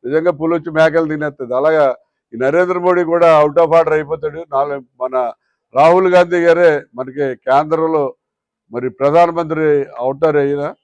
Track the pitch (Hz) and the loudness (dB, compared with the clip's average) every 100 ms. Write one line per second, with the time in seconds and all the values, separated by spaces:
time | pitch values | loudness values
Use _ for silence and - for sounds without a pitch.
0 | 123 151 170 151 160 170 160 156 160 160 | -4 -2 -2 -2 -2 -4 -4 0 2 2
1 | 160 151 151 147 127 123 147 156 143 127 | -2 -4 -6 -8 -6 -2 0 2 0 -2
2 | _ _ _ 113 131 156 180 180 175 175 | _ _ _ -4 -2 0 0 0 0 0
3 | 170 170 170 156 151 147 170 165 160 156 | 0 2 4 4 4 2 2 4 2 -2
4 | 147 156 151 151 165 139 143 143 123 123 | -4 -8 -8 -12 -6 -4 -4 -6 -12 _
5 | 127 131 123 - _ _ _ 123 156 180 | -6 -4 -4 -8 _ _ _ 2 4 4
6 | 185 180 180 175 170 165 175 147 - 117 | 4 2 2 0 2 4 4 2 -6 -12
7 | 131 131 143 127 - 135 - 165 160 160 | -12 -6 -6 -6 0 0 0 -2 -2 -2
8 | 139 - _ _ _ _ _ 117 123 - | -4 -8 _ _ _ _ _ -8 -8 -2
9 | 135 156 170 170 165 156 156 147 135 113 | 0 4 2 0 -6 -2 0 0 -2 -6
10 | 123 139 160 147 139 143 147 - | -6 -2 0 0 0 -2 -6 -10